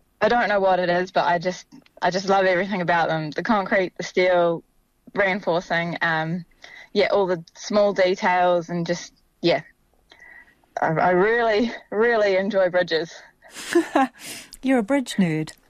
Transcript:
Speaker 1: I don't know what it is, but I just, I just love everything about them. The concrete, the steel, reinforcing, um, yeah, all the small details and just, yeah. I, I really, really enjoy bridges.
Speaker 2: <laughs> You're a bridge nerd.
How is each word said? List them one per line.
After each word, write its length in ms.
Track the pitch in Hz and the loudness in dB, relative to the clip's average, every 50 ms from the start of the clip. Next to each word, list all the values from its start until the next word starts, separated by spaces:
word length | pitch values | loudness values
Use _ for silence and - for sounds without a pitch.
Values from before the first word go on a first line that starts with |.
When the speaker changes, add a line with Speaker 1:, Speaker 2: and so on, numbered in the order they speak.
| _ _ _ - | _ _ _ 0
Speaker 1:
I 60 | 208 | 0
don't 220 | 214 233 240 220 190 | 2 2 2 0 2
know 100 | 208 202 | 0 2
what 200 | 190 190 185 180 | 2 4 2 2
it 100 | 180 175 | 2 0
is, 220 | 175 175 185 190 | 0 0 -2 -2
but 140 | - 180 151 | 0 0 2
I 140 | - 175 175 | 2 0 0
just, 260 | 165 180 180 - - _ - - - _ - - | 0 -4 -6 -6 -10 _ -20 -20 -20 _ -8 -4
I 100 | - 175 | -2 -2
just 160 | 170 190 196 | -2 0 0
love 180 | 185 196 196 190 | 2 2 4 4
everything 360 | 190 185 170 202 190 214 180 | 2 2 0 0 -2 -4 -4
about 260 | 175 160 175 170 160 | -2 0 0 2 2
them. 240 | - 160 160 156 151 | 0 -2 -2 -4 -6
The 100 | - - | -6 -4
concrete, 520 | 175 - 226 202 190 - 220 196 185 - - | -2 0 0 0 0 0 0 0 0 -2 -4
the 80 | - 185 | -10 -10
steel, 600 | - - 185 180 185 180 175 170 170 170 156 - _ _ _ _ _ _ _ _ - - | -4 -2 0 2 2 4 2 2 2 0 -4 -8 _ _ _ _ _ _ _ _ -8 -4
reinforcing, 840 | 190 202 190 185 208 - 190 165 175 180 - 170 170 170 175 165 - | -2 -2 0 -2 -4 -4 -4 -4 -4 -4 -4 -4 -4 -4 -4 -6 -4
um, 420 | 170 170 160 160 160 160 170 180 165 _ _ _ - - - - - - | -2 -2 -2 -2 -2 -4 -6 -8 -8 _ _ _ -20 -20 -20 -20 -14 -4
yeah, 160 | - 202 185 | 0 0 0
all 180 | - - 202 196 | 2 2 0 0
the 160 | 180 185 170 170 - - | 0 -2 -4 -8 -12 -20
small 380 | - - - 208 208 208 202 196 | -16 -6 -2 0 2 2 2 2
details 720 | 196 185 180 190 - 214 190 180 180 180 180 175 175 165 | 2 2 2 0 0 0 0 2 2 2 2 2 0 -2
and 180 | 165 170 175 170 | -4 -6 -4 -4
just, 280 | 170 175 170 - - _ _ _ _ _ _ | -4 -6 -6 -8 -16 _ _ _ _ _ _
yeah. 200 | - 170 156 143 - - _ _ _ _ _ _ _ _ - - - - - - - _ _ _ _ _ - - | 0 0 0 0 -2 -8 _ _ _ _ _ _ _ _ -20 -20 -20 -20 -20 -20 -20 _ _ _ _ _ -6 -2
I, 60 | 143 | -2
I 220 | 151 160 156 - 175 | 0 0 2 2 2
really, 600 | 185 175 190 220 233 240 233 226 214 208 247 226 - - - - | 4 4 2 2 2 2 2 2 2 0 0 -2 -4 -10 -12 -6
really 460 | 196 202 226 240 233 220 208 202 190 | -2 0 2 2 2 2 2 2 2
enjoy 340 | 185 196 202 208 190 190 180 | 0 0 0 0 2 2 2
bridges. 440 | 170 180 180 165 165 156 170 - - - - - _ _ - - - - - - - 339 320 - - | 2 0 0 0 -2 -4 -4 -6 -10 -18 -20 -20 _ _ -20 -20 -18 -14 -4 0 0 0 2 2 0
Speaker 2:
<laughs> 680 | 294 269 254 - - - - - - - - - - | 0 0 0 -4 -12 -18 -16 -16 -16 -18 -20 -14 -6
You're 180 | - 262 269 247 | -2 0 0 0
a 40 | 208 | 0
bridge 320 | 196 277 285 247 - - | 0 -2 -2 -2 -2 0
nerd. 380 | - 190 165 156 156 156 - - _ _ | 0 0 0 0 -2 -4 -6 -10 _ _